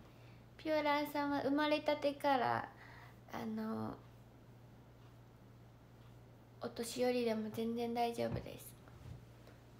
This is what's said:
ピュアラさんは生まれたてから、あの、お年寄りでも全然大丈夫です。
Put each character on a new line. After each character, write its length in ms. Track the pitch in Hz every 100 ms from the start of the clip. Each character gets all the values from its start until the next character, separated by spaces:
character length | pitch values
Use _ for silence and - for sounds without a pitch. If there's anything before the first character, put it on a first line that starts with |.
| - - - - - -
ピ 120 | 311
ュ 80 | 302
ア 40 |
ラ 240 | 294 285 294
さ 200 | 294 285
ん 40 |
は 100 | 285
生 80 | 269
ま 180 | 285 302
れ 120 | 302
た 160 | 302 294
て 160 | 285
か 220 | 277 285 262
ら、 320 | - 117 - - - - - - -
あ 120 | - 226
の、 500 | 220 220 220 - - - - - - - - - - - - - - - - - - - - - - - - - - - -
お 80 | 233
年 320 | - 233 247
寄 120 | 247
り 120 | 247
で 100 | 233
も 160 | 220 214
全 240 | 220 226
然 200 | 233 233
大 200 | 240 240
丈 120 | 233 226
夫 140 | -
で 180 | - -
す。 80 | - - - - - - - - - - -